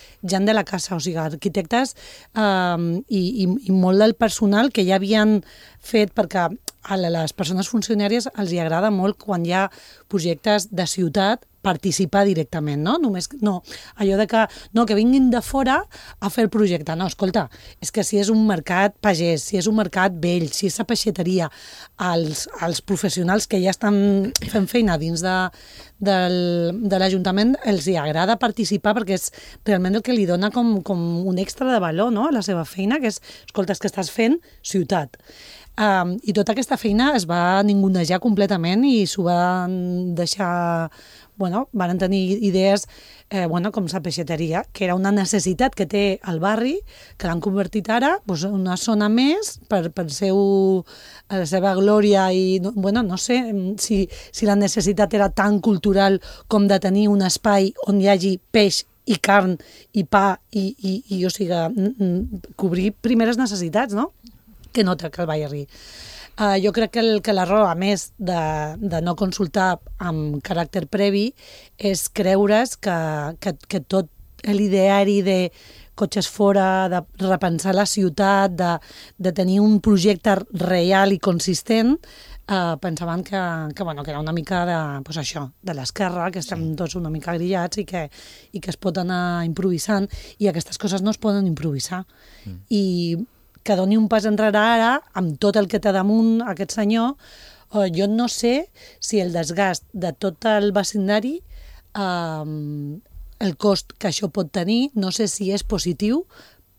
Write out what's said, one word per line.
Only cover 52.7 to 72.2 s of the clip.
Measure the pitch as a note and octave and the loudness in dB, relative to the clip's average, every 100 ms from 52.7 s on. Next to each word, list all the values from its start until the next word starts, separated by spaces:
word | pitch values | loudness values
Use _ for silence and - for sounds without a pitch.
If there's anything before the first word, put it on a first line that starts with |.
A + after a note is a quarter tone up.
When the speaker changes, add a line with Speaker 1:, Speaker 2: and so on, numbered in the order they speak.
| G#3+ | -2
Speaker 1:
bueno, | F#3+ A3+ | 0 0
no | G#3 F3+ | 0 -2
sé, | - B3 | 0 0
mm, | A#3 G3+ F#3 G#3 | 0 -4 -4 -4
si, | - G3+ F#3 - - | -2 0 -2 -6 -16
si | - G#3 | -2 2
la | G3+ | 2
necessitat | G3 A3 F3 G3+ G3 G#3 | 2 2 0 2 2 2
era | G3 | 2
tan | - G3+ G3+ | 2 2 2
cultural | A3 F#3 G#3 G3 G3 F#3+ - - - | 2 2 2 4 4 2 -2 -18 0
com | G#3+ G3+ | 2 4
de | F#3+ | 4
tenir | F#3+ G3 G#3 | 2 2 4
un | G3+ | 4
espai | F#3 - A3 G3+ F#3+ - - | 2 0 2 4 2 0 0
on | G3+ | 4
hi | G3 | 4
hagi | G3 F#3+ F#3 _ | 4 2 -2 _
peix | A3+ G3+ - - _ - | 2 2 0 -6 _ -4
i | F#3+ | 0
carn | - G3+ F#3 E3+ - - - G#3 | 4 4 4 -2 -8 -20 -6 -4
i | |
pa | E3 G3+ G3 F#3 _ | 2 2 2 0 _
i, | G#3 F#3+ C4 | -4 -4 -4
i, | F#3+ F#3+ - F#3+ | -4 -4 -4 -2
i, | F3+ | -2
o | |
sigui, | - F3 F3 | -2 -2 -2
mm, | E3 A3+ G3 B3+ | -2 0 -2 0
mm, | F#3+ F3 A#3 F#3+ - - | 0 0 -4 -10 -14 -4
cobrir | F#3+ F3+ G3+ - | -2 0 -2 -2
primeres | A#3 A#3 A3+ A#3+ | 0 2 2 0
necessitats, | B3 G3+ E3+ G3+ B3 G3+ | -2 -4 -2 -2 -2 -2
no?, | E4+ - - - - - - | -4 -8 -20 -20 -20 -20 -6
que | A#3 | -2
no | F#3 E3+ | 0 -2
té | E3 | -6
que | - | -6
el | E3 | -4
Baierri. | D#3 D3 D3 C#3 - - - - - - - | -4 -4 -8 -12 -16 -20 -20 -20 -20 -14 -2
Eh, | G#3 G3 | 0 2
jo | G3+ | 2
crec | A#3 A3 A#3 | 0 0 0
que | |
el, | A3+ G#3+ | 2 2
que | A3 G3 | 2 0
l'error, | F3 G#3+ G3 | 2 4 4
a | E3 | 2
més | G3 G3 - - | 0 0 -4 -8
de, | F3+ E3+ D#3 D#3 D3+ E3 | -4 -2 -2 -2 -6 -6
de | G3+ E3 | -4 -2
no | F3 - | -2 -2
consultar | F#3+ - F3 G3+ F#3 F3 - - | -2 -2 -2 2 0 0 -6 -8
amb | F3+ D#3+ D3+ D3 - | -4 -4 -4 -4 -4
caràcter | E3 D#3+ F#3+ D3+ | -4 -4 -4 -4
previ, | G#3 G3+ A#3+ A3+ - - - - - | 0 2 2 -2 -6 -18 -20 -20 -6
és | G3+ F#3 - | -2 -2 -4
creure's | - | -2